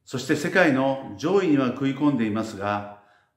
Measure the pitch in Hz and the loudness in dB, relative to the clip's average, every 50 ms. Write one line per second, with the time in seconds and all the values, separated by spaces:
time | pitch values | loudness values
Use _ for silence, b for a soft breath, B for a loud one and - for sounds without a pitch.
0 | _ - - 120 - - 147 147 - 170 175 190 175 156 131 131 135 135 135 - | _ -8 -8 -8 -2 -2 -2 -2 -2 0 4 4 4 4 4 2 0 0 -2 -4
1 | - - 101 - - 170 196 196 185 165 143 135 131 120 123 - 139 135 135 - | -6 -12 -12 -6 -2 0 2 2 4 4 4 4 2 0 -2 -2 -2 -2 -2 0
2 | 151 147 139 117 113 107 104 113 107 107 101 95 101 101 104 101 101 104 B B | 0 0 2 2 0 0 0 -2 -4 -6 -6 -6 -4 -2 -2 -4 -6 -10 B B
3 | B B B B B B B | B B B B B B B